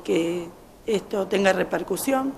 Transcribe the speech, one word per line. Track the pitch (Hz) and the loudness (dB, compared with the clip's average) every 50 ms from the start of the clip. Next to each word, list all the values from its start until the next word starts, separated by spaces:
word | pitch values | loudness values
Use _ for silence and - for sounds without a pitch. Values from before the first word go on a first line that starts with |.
| - | -2
que | 208 185 165 165 170 175 175 170 170 - - - - - - - | 0 0 2 2 0 -2 -4 -6 -10 -14 -18 -20 -20 -20 -8 -4
esto | 226 208 185 196 - 220 196 190 | -2 -2 -2 -2 -2 -2 -2 -2
tenga | 190 196 196 196 190 190 | 0 0 4 4 4 4
repercusión, | 185 175 - - 165 175 - 185 180 - 269 269 262 269 269 277 | 4 0 -2 -2 -4 -2 -4 -4 -2 0 0 0 2 0 -2 -4